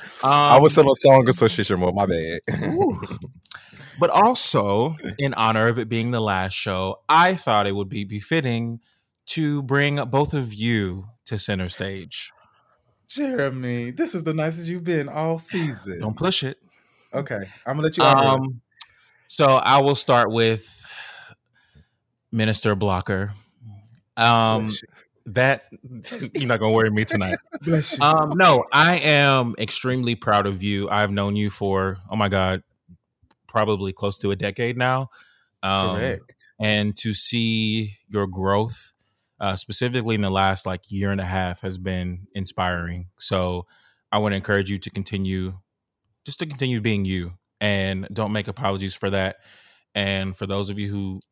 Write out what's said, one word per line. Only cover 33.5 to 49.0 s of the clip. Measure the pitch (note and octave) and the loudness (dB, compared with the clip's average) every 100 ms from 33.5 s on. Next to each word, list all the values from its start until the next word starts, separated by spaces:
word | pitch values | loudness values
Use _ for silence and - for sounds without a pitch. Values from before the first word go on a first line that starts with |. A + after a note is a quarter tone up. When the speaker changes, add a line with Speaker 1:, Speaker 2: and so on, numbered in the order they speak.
| A2+ G#2+ G2+ G2 | -2 0 0 -4
Speaker 1:
close | - G2+ - | -4 -4 -2
to | G2 | -4
a | G2 | -2
decade | G2 G2 A#2+ B2 | -4 -4 -4 -2
now. | B2+ C3 C3 _ _ _ _ - | 0 -2 -4 _ _ _ _ -10
Um, | F#2+ G2 F#2 F2+ | -2 0 0 -2
Speaker 3:
Correct. | B2+ B2 _ - - - | -4 -6 _ -20 -20 -4
Speaker 1:
and | G#2+ G#2 G#2 G2+ | 0 0 0 -2
to | A2+ | -2
see | G2+ - A#2+ A2+ A2 G#2+ A2 G#2 G2+ - | -2 0 0 0 0 0 -2 -6 -10 -8
your | G#2 G2 | -4 -4
growth, | F#2 F#2+ G2+ A2+ - - _ _ _ _ - | -2 0 0 0 -6 -14 _ _ _ _ -8
uh, | G2 F#2 | -6 -6
specifically | - - B2 B2 A2+ | -4 -2 -2 -2 -2
in | G#2+ | -2
the | G2 | 0
last, | F#2+ F#2+ F#2 F#2+ | 2 2 0 -4
like, | F2+ - | -8 -8
year | G2 G2 | -4 -2
and | G2 | -2
a | |
half, | F2+ F#2+ F#2 F2 | -2 -4 -4 -6
has | F#2+ F#2 | -8 -8
been | F#2 F#2 F2+ F2 G2 | -6 -6 -6 -8 -12
inspiring. | G2+ F#2 - F2+ F2 E2+ F2 F2 - | -8 -8 -4 -4 -4 -6 -10 -12 -10
So | - F#2+ F2+ F2+ - _ _ _ - | -4 -2 -2 -4 -10 _ _ _ -4
I | G#2 | -2
wanna | G#2+ G2 | 0 -2
encourage | F#2+ G2+ F#2+ | 0 0 0
you | G2+ | -6
to | - | -6
continue, | G2+ F#2 G2 F#2+ F#2 F#2 F#2 _ _ _ _ _ _ | -8 -6 -4 -4 -4 -6 -10 _ _ _ _ _ _
just | - - | -12 -10
to | D#3+ | -10
continue | C3 C3 A#2 | -6 -4 -2
being | A2 G2+ | 0 -2
you, | F#2+ F#2 F2 F2+ _ - | -2 -4 -6 -12 _ -4
and | G#2 G2 F#2+ F#2+ G2 | -2 -2 -2 -6 -8
don't | A2+ G#2+ | -6 -4
make | G#2+ G2+ | -4 -6
apologies | F#2+ G2 F#2+ G2 | -6 -4 -4 -6
for | - | -6